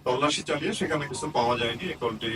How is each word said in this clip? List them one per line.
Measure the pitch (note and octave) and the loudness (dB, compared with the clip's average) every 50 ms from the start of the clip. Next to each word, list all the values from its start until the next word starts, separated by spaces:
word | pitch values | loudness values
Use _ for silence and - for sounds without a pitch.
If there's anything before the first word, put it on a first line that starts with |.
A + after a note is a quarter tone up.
| - | -2
তল্লাশি | B2+ B2+ C3 C#3+ D3+ D3+ - - | 0 2 4 4 2 2 0 -2
চালিয়ে | - D3 C#3+ D#3 F#3+ G#3+ - | -2 -2 0 0 0 0 0
সেখানে | F#3 D#3+ D#3+ D3+ C#3+ C3+ | 0 0 0 0 -2 -2
কিছু | C3 - - D3+ - | -6 -4 -4 -2 0
পাওয়া | C#3 C3+ B2 B2 A#2 | 2 4 4 4 2
যায়নি, | A#2 A2+ A#2 A#2+ - F#3 - | 2 0 -2 -2 -4 -4 -4
এই | - | -2
কলটি, | A#2+ A#2 A2+ G#2+ A2+ A2+ A2 | -2 -2 -2 -2 -4 -2 -2